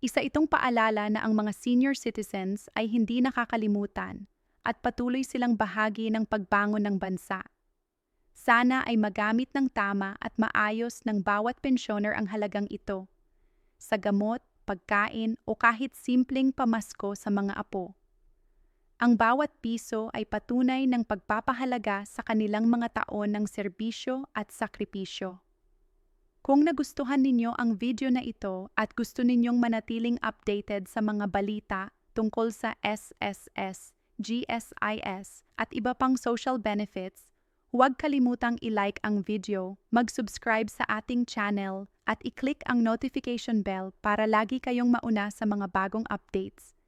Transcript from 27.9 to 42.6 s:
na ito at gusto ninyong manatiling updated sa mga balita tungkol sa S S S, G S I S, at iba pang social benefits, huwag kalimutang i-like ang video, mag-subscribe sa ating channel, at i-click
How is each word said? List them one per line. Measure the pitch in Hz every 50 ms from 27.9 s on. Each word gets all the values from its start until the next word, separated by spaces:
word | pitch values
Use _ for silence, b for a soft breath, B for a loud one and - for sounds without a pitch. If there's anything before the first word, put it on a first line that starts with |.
| 254 220 269 269
na | 247 254
ito | - 233 220 _ - 202 190 185 190 208 _
at | - 220 214
gusto | - - 240 - - - 247
ninyong | 240 247 240 233 240 240
manatiling | 240 240 233 226 220 220 - 233 226 226 233 240 247
updated | - - - _ _ - 208 202 202 - 208 202 190 -
sa | - 226
mga | 214 214 214 208 202 208
balita | 175 202 202 208 214 208 - _ 202 190 190 202 _ _ _ _
tungkol | _ - 220 214 - - 226 233
sa | 226 - - 226 220 _ -
S | 208 214 214 - - - _ -
S | 202 196 - - - _
S, | - 196 190 190 - - - _ _ _ _ _ _
G | 208 208 226 240 254 -
S | 233 233 - - - - -
I | 208 214 220
S, | - - 190 190 202 - - - _ _ _
at | - 220 -
iba | - 247 214 247 254
pang | _ 269 262 262 247
social | - 247 233 233 - 269 254 254
benefits, | 202 220 208 208 208 196 _ 196 185 190 _ - - _ _ _ _ _ _ _ _ _ -
huwag | 240 254 277 262 _
kalimutang | - 302 285 285 247 247 240 233 - 240 240 226
i-like | - 233 220 208 202 202 208 -
ang | _ 214 214 208 190
video, | - - 180 185 - 208 190 185 185 196 - _ _
mag-subscribe | - 233 247 226 - - 240 208 - - - - 226 220 233 214
sa | - - -
ating | - 214 214 220 - 247 240 247
channel, | - - 233 208 202 208 202 196 196 190 190 202 196 _ _ _
at | - 220 -
i-click | - - - - - 262 294 _